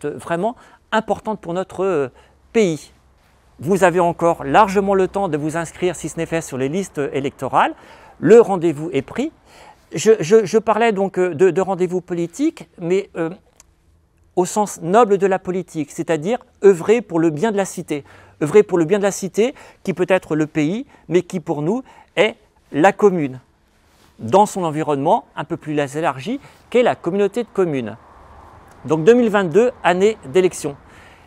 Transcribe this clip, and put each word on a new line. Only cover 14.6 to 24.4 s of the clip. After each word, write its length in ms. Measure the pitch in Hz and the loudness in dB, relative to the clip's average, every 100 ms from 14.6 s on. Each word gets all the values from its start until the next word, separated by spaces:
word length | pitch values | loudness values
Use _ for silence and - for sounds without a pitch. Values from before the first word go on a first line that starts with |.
| 202 - | -4 -4
noble 340 | 170 208 233 196 | 0 4 4 2
de 80 | 190 | 0
la 140 | 185 | -2
politique, 500 | - 185 170 160 143 | -4 -8 -6 -8 -8
c'est-à-dire 460 | - 160 160 165 240 - - | -6 -4 -2 -2 -6 -8 2
œuvrer 380 | 202 175 170 233 | 4 4 4 0
pour 180 | - 165 | 0 0
le 120 | 165 | 0
bien 200 | 147 226 | 0 -2
de 60 | 202 | -2
la 80 | 190 | -4
cité. 380 | - 156 147 - - - - | -6 -8 -8 -10 -20 -16 -6
Œuvrer 180 | 151 208 | 2 4
pour 160 | 208 180 | 4 2
le 80 | 156 | 2
bien 140 | 208 | 0
de 40 | |
la 80 | 196 | 0
cité, 440 | - 185 - 240 - - _ | -2 -6 -2 -2 -2 -20 _
qui 100 | - | -6
peut 120 | 180 180 | -2 0
être 280 | 185 - 156 | 0 0 -2
le 100 | 151 | -2
pays, 400 | 160 151 214 - - - | 0 -2 -2 -8 -16 -2
mais 140 | 170 | -2
qui 160 | 170 185 | 0 -6
pour 240 | - 147 | -6 -4
nous 180 | 151 240 - - _ - | -2 -4 -6 -20 _ 0
est 200 | 214 - _ _ - | 0 -2 _ _ -8
la 220 | 143 185 | 2 2
commune. 460 | 202 208 180 143 127 _ _ _ _ _ _ _ - | 4 2 2 -4 -6 _ _ _ _ _ _ _ -14
Dans 260 | 110 190 | 0 2